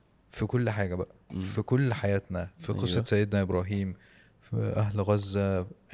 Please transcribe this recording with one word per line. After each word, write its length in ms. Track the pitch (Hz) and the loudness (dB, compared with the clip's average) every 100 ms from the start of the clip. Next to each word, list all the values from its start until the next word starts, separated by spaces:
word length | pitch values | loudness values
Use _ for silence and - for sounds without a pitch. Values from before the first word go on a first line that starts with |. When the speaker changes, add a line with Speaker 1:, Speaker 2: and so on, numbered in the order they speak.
| _ _ _ | _ _ _
Speaker 1:
في 180 | - 107 | -6 -2
كل 240 | 120 117 | 0 0
حاجة 240 | 104 95 | 0 -2
بقى، 140 | 90 - - - | -2 -6 -10 -10
Speaker 2:
مم. 80 | 92 | -6
Speaker 1:
في 220 | 95 104 | -4 -4
كل 320 | - 127 135 | 0 2 2
حياتنا، 540 | 107 101 98 - 90 92 - | 2 0 0 0 -6 -6 -8
في 140 | - | -6
قصة 200 | 98 - | -2 0
Speaker 2:
أيوة. 100 | - | 0
Speaker 1:
سيدنا 380 | 117 104 104 101 | 2 2 4 2
إبراهيم، 520 | 92 90 92 101 95 92 - - - _ | 2 0 0 -2 -2 -6 -16 -20 -20 _
في 160 | - 113 107 107 | -6 -2 0 2
أهل 240 | 107 101 | 2 2
غزة، 680 | 98 104 98 98 98 95 95 - - | 2 2 2 0 2 0 -2 -10 -6